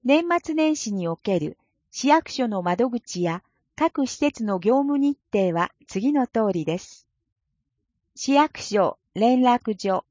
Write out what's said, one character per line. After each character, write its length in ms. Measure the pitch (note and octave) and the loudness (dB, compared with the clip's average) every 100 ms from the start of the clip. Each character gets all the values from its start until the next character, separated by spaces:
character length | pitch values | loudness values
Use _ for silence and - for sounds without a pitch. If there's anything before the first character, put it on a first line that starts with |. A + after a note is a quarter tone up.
| B3 | 4
年 180 | D4 E4+ E4+ | 2 2 -2
末 140 | - D#4 | -2 0
年 220 | D#4 D4+ | 0 0
始 160 | - | -4
に 160 | G3+ E3+ | -4 -4
お 80 | E3 | -4
け 200 | - F#3 | -2 -2
る 200 | D3+ - _ _ _ | -2 -10 _ _ _
市 160 | - C4 | -4 2
役 240 | D#4 - | 2 2
所 160 | - A#3+ | -4 -4
の 140 | G3+ | -2
窓 280 | F3 F3+ B3 | -2 0 0
口 320 | A#3 - F3+ | -2 -8 -4
や 220 | E3+ E3+ _ _ _ - | -4 -4 _ _ _ -2
各 320 | D#4+ - C4 | -2 0 -4
施 80 | - | 0
設 300 | D4 - G#3+ | -2 -2 -4
の 120 | F#3+ | -2
業 180 | F3+ C4 | 2 2
務 220 | C#4 C#4+ | 2 0
日 200 | C#4 C#4+ _ | 0 -2 _
程 200 | G#3 F#3 | 0 0
は 200 | E3 E3+ _ _ | 0 -2 _ _
次 280 | F#3+ A#3+ | -4 0
の 140 | D4 B3 | 0 0
通 200 | A#3 G#3+ | 0 0
り 100 | F3+ | 0
で 140 | D#3 F3 | -2 -4
す。 280 | - - _ _ _ _ _ _ _ _ _ _ _ - | -8 -20 _ _ _ _ _ _ _ _ _ _ _ -10
市 160 | - | 0
役 260 | C#4 D4+ - | 2 2 -2
所、 360 | - G3+ F3 - _ - | -4 0 0 -2 _ 0
連 260 | A#3 B3+ | 2 4
絡 340 | B3+ A#3+ - G3+ | 4 2 -2 -4
所。 280 | G3 F#3+ - | -2 -4 -4